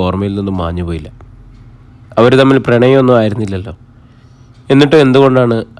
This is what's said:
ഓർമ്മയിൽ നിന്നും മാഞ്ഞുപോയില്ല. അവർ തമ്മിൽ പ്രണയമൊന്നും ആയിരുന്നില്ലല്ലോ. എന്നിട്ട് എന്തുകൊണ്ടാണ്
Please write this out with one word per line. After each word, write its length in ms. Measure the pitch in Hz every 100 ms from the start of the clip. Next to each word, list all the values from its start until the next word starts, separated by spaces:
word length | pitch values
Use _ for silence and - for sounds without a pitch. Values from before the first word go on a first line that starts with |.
ഓർമ്മയിൽ 300 | 92 92 101
നിന്നും 200 | 101 98 95
മാഞ്ഞുപോയില്ല. 520 | 85 87 85 82 76 - - - - - - - - - - -
അവർ 140 | 120
തമ്മിൽ 240 | 131 135 135
പ്രണയമൊന്നും 580 | - 120 123 135 127 123
ആയിരുന്നില്ലല്ലോ. 560 | 110 107 104 95 95 90 - - - _ - - - - -
എന്നിട്ട് 260 | 135 143 156
എന്തുകൊണ്ടാണ് 600 | 135 127 135 127 120 113 - -